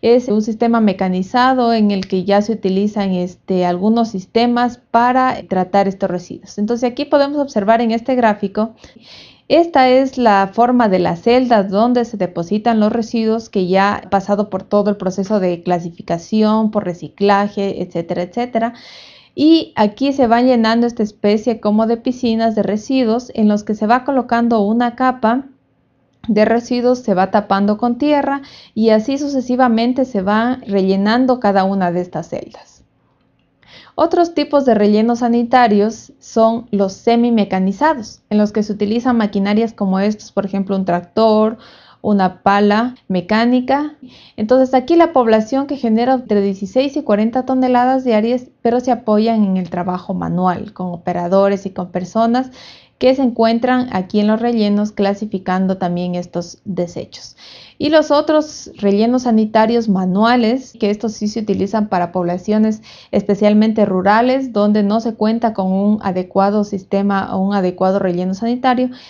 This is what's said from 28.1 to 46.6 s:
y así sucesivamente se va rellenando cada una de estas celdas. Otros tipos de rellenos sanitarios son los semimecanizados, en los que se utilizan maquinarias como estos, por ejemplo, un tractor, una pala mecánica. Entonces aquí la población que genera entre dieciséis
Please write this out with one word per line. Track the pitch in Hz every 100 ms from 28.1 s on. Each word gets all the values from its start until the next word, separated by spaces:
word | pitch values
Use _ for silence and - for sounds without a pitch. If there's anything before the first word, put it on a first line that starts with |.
| 294 277 277 269 - -
y | - 220
así | 214 214 277
sucesivamente | 285 277 247 247 254 226 240 254 254
se | 202
va | 190 214 233 254 -
rellenando | 196 185 190 202 240 254 247
cada | 208 196 190
una | 196 180
de | 175
estas | 180 - 165
celdas. | - - - - _ _ _ _ _ _ _ _ _ _ - -
Otros | - 330 349 339
tipos | 320 294 285 269
de |
rellenos | 214 208 208 226 240
sanitarios | 240 233 233 254 240 208 208 233 - _
son | - 233 226 233 233
los | 196 190
semimecanizados, | 190 - 233 240 233 196 190 190 196 302 285 208 - _
en | 214
los | 208
que | 214
se | 208
utilizan | 208 202 233 247 240
maquinarias | 208 202 196 208 226
como | - 196 190
estos, | 202 208 -
por | - 196
ejemplo, | 196 196 196
un | 185
tractor, | 175 175 - 220 214 214 233 - - - _
una | - 202 185 185
pala | 202 202 208 208 247 247 _
mecánica. | 185 180 214 240 254 247 277 294 294 254 - - -
Entonces | 214 262 254
aquí | 262 254 339
la | 339
población | 269 226 220 214 269 277
que | 269
genera | 233 220 240
entre | 262 254 208
dieciséis | 202 190